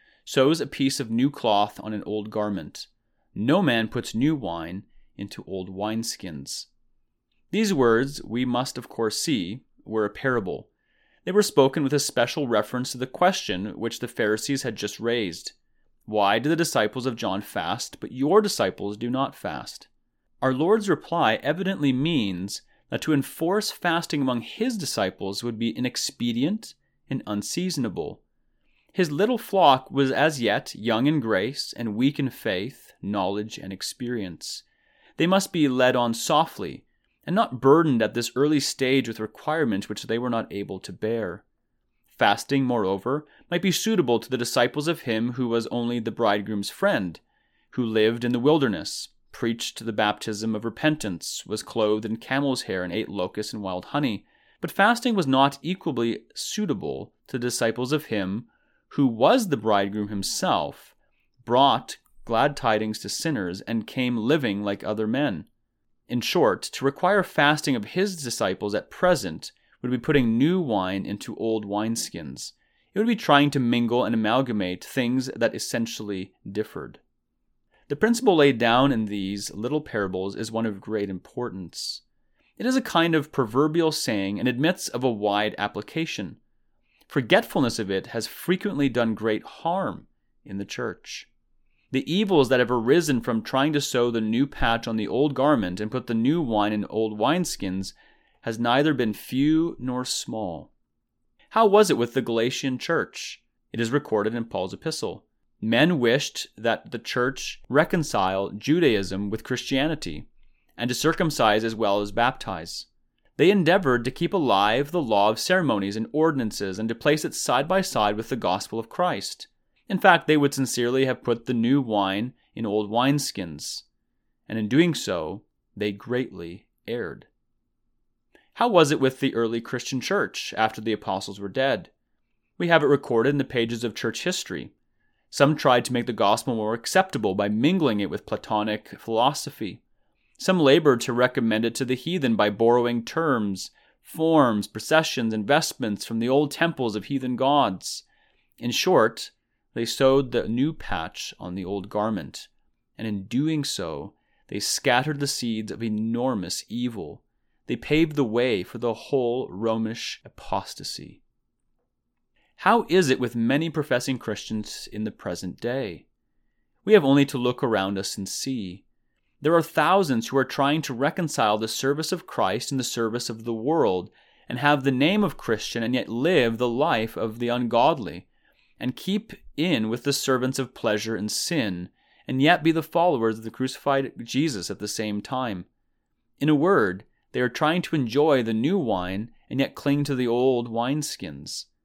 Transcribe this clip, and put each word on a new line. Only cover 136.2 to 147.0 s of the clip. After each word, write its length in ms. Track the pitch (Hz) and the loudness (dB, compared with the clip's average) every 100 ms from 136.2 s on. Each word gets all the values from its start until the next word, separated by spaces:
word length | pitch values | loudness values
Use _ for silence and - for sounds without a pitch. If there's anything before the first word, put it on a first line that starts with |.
| 101 113 - 113 | 2 2 0 -4
more 180 | 107 | -4
acceptable 640 | 113 - 139 - 123 104 98 | -4 0 2 2 0 0 0
by 120 | 104 | 0
mingling 520 | 107 143 185 139 104 | 2 2 4 2 0
it 100 | 92 | -2
with 160 | 101 - | -6 -6
Platonic 720 | 107 - 107 107 107 - - | -8 -4 -2 -2 -4 -8 -14
philosophy. 840 | - 113 127 - 139 - 101 - _ _ _ _ _ - | -2 2 2 0 -6 -8 -10 -10 _ _ _ _ _ -4
Some 200 | - 180 | 0 6
labored 420 | 143 160 151 117 | 8 8 6 4
to 100 | - | 2
recommend 520 | 120 123 131 113 110 | 2 2 2 2 2
it 100 | 113 - | 0 -2
to 80 | |
the 100 | 123 | -2
heathen 400 | 127 165 175 131 | -2 -2 -2 2
by 160 | 110 107 | 2 2
borrowing 540 | 101 117 120 120 120 | 4 4 6 4 0
terms, 640 | 117 160 165 123 101 95 - _ _ _ | -4 -2 0 2 0 -4 -8 _ _ _
forms, 640 | - - 160 160 123 107 - | -14 -2 4 6 6 2 -2
processions, 640 | 110 - 160 160 135 113 | -8 2 2 4 0 -2
and 140 | 107 104 | 0 2
vestments 580 | 151 - - 113 101 | 2 2 -4 -4 -4
from 140 | - 113 | -4 -2
the 100 | 120 | 2
old 220 | 139 151 | 2 2
temples 460 | - 170 - 120 | 0 -2 0 -2
of 80 | 101 | -4